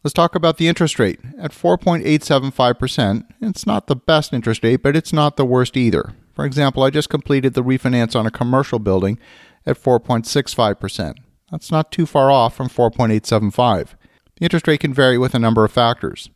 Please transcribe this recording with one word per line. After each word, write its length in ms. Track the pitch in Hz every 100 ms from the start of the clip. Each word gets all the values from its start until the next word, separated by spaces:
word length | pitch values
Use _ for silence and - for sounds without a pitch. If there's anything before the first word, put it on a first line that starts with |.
Let's 100 | 151
talk 180 | - 170
about 240 | 170 165 160
the 100 | 165
interest 300 | 165 165 -
rate. 220 | 104 - 123 240
At 140 | 160
four 240 | - 175 180
point 260 | - 170
eight 180 | - 151
seven 260 | - 143 135
five 300 | - 123 120
percent, 480 | - - 107 110 - _
it's 280 | 220 - -
not 180 | 214
the 100 | -
best 380 | 131 - 156 -
interest 300 | 127 113 113
rate, 180 | 113 123
but 140 | 139
it's 180 | 156 -
not 240 | 156 147 -
the 80 |
worst 320 | 131 127 123 131
either. 380 | 120 82 - - _
For 100 | -
example, 380 | 143 135 139 131
I 80 | 135
just 200 | 147 -
completed 440 | 147 - 139 131
the 100 | 131
refinance 520 | 127 131 131 123 113
on 100 | 120
a 60 | 110
commercial 480 | - 123 131 139 117
building 400 | 104 95 95 117 - - - _
at 140 | - 127
four 220 | 135 120
point 260 | - 117
six 300 | 113 147 -
five 240 | - 110 101
percent. 400 | 95 - 80 - _ _ _
That's 200 | 160 -
not 200 | 156 156
too 160 | - 160
far 240 | 147 135
off 240 | 135 113
from 120 | - 127
four 220 | - 117
point 220 | - 117
eight 160 | 107 -
seven 240 | 110 101
five. 440 | - 123 95 - - _ _ _ _
The 80 |
interest 220 | 165 170 160
rate 120 | 147
can 140 | 147
vary 260 | 135 131 123
with 160 | 127
a 40 | 123
number 240 | 113 113
of 80 | 107
factors. 600 | - 117 120 78 - -